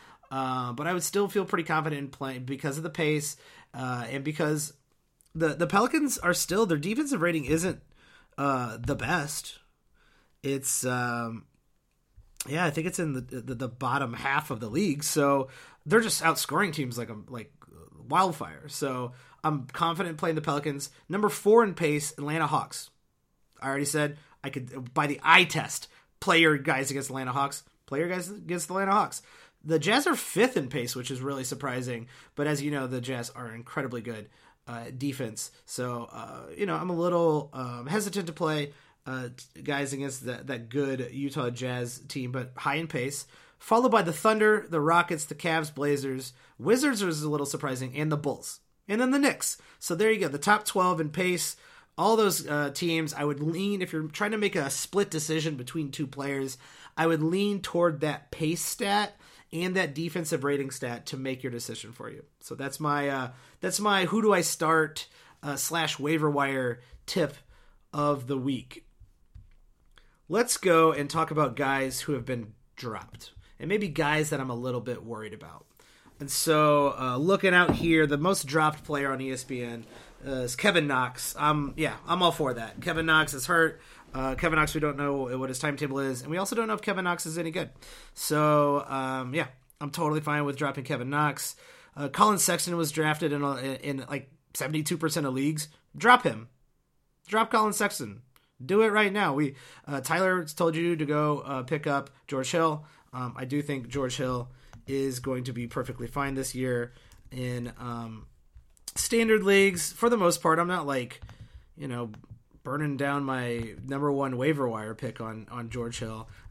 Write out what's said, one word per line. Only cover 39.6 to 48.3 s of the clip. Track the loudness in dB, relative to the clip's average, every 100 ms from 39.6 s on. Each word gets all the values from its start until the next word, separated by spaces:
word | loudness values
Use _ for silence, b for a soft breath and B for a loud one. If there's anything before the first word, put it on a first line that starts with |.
guys | -4 -2 -2
against | -4 -6 -6 -8
that, | -8 -6
that | -8 -6
good | -2 -2 -2 -6
Utah | -6 -6 -2 -4
Jazz | -4 -4 -4 -6 -8 -10
team, | -8 -6
but | -6 -8 -6
high | -2 -2
in | -2
pace. | -4 -4 -6 -12 B B B
Followed | 2 4 6
by | 6
the | 4
Thunder, | 2 4 6 6 4 2
the | 0
Rockets, | 4 4 4 0
the | -6
Cavs, | -4 0 0 0
Blazers. | -2 0 2 0 -4 -8 -16 b b
Wizards | 2 4 4 2
is | 0 0
a | 0
little | -2 -2
surprising, | -4 -4 -4 -6 -4
and | 0
the | 0
Bulls. | -2